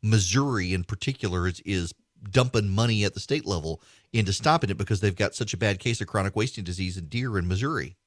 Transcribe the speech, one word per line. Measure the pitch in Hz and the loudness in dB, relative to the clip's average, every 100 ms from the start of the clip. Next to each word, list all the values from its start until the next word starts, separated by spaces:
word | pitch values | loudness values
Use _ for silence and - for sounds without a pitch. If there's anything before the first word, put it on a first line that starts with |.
Missouri | 110 110 90 107 143 113 90 | 4 4 4 2 2 0 0
in | 92 | -2
particular | 87 101 - 135 104 90 90 | -2 -4 -4 -4 -2 0 0
is, | 85 | -2
is | - 95 85 - _ _ 107 | -2 -2 -2 -8 _ _ 0
dumping | 110 123 117 104 | 2 4 2 0
money | 95 117 110 | 2 2 2
at | 101 | 0
the | 98 | -2
state | - 147 - | -4 -4 0
level | 92 78 80 _ - _ | -2 -2 -6 _ -20 _
into | 117 101 | 0 0
stopping | 101 156 160 98 | 2 4 4 2
it | 95 | -2
because | 101 104 | -2 2
they've | 104 92 | 0 2
got | 104 | -2
such | - 107 | -2 -6
a | 90 | -2
bad | 110 98 | 0 0
case | - 113 | -2 -4
of | 101 | -2
chronic | 104 98 107 | -2 0 0
wasting | 123 - | -2 -4
disease | 90 90 92 90 | -8 -4 -4 -6
in | 82 | -6
deer | 120 127 101 | -4 -2 -2
in | 87 | 0
Missouri. | 95 131 151 69 - | 0 0 -2 -6 -12